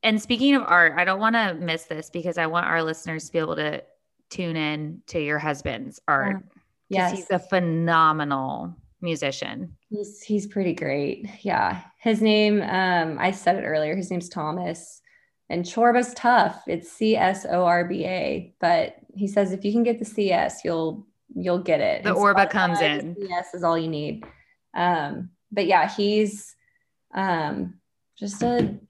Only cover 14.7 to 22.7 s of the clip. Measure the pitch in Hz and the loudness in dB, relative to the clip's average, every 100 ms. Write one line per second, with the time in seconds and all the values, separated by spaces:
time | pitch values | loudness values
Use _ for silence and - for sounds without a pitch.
14.7 | 165 - - _ _ _ _ _ 175 175 | -8 -14 -20 _ _ _ _ _ -4 -4
15.7 | - 240 240 233 - 240 240 165 - - | 4 4 4 0 0 4 4 4 -2 -6
16.7 | 165 - - 220 220 185 190 - 175 175 | -6 -6 -2 2 4 2 0 -2 2 4
17.7 | 175 175 180 170 185 151 156 - _ - | 2 0 -4 -4 -2 -2 -4 -8 _ 2
18.7 | 226 - - - 196 196 202 190 190 202 | 2 0 -6 -18 -6 0 2 0 0 0
19.7 | 226 240 226 214 - 202 170 - - 165 | 2 2 0 -4 -2 0 2 0 -4 -4
20.7 | 165 160 - - _ _ - 180 180 175 | -2 -2 -6 -16 _ _ -6 -2 -2 2
21.7 | 156 101 69 - 196 202 196 196 - 180 | 2 2 0 0 2 4 4 4 2 2